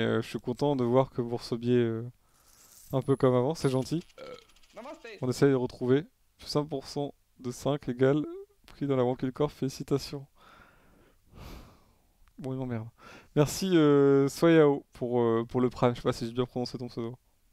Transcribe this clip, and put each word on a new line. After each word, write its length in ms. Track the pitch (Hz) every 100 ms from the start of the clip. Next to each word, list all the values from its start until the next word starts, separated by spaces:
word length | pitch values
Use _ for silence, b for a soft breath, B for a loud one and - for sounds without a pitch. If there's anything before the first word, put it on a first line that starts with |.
| 113
euh, 160 | 110
je 80 | -
suis 100 | -
content 380 | - 117 143 135
de 80 | 120
voir 240 | 131 131
que 120 | -
vous 140 | 120 117
recebiez, 400 | - 117 120 123
euh, 340 | 117 113 123 - b b b b b b -
un 80 | 135
peu 160 | 139 135
comme 180 | 131 123
avant, 180 | 127
c'est 160 | 165 139
gentil. 320 | 131 127 160 - - - - - _ _ 190 262 - 233 202
On 60 | 127
essaye 200 | 120 139
de 60 | 131
retrouver. 500 | 127 - 123 139 190 _ _ _
Plus 180 | - 147
un 80 |
pour 240 | 151 139 -
cent 260 | 147 143 - _ _
de 100 | 127
cinq 380 | - 139 147 -
égale 340 | 123 131 147 330 370 - _ -
prix 200 | - 143
dans 80 | 131
la 80 |
Wankel 300 | 123 127 131
Corp, 180 | - 151
félicitations. 760 | - 131 - - 139 - 143 143 b b b b b b b b b _ B B B B B B B B B _ -
Bon, 160 | 131
il 60 | 131
m'emmerde. 280 | 127 113 117 B B B B 147
Merci, 400 | 143 - 190 170
euh, 520 | 147 143 139 139 139
Soyao 580 | - 170 160 147 143 -
pour, 260 | - 120 123
euh, 220 | 117 113 117
pour 100 | 127
le 120 | 123
Prime, 240 | - 123 120
je 0 |
sais 60 |
pas 100 | 131
si 140 | 127 117
j'ai 60 |
bien 120 | 120 123
prononcé 320 | 127 123 120
ton 100 | 120
pseudo. 280 | - 117 123 _ _ _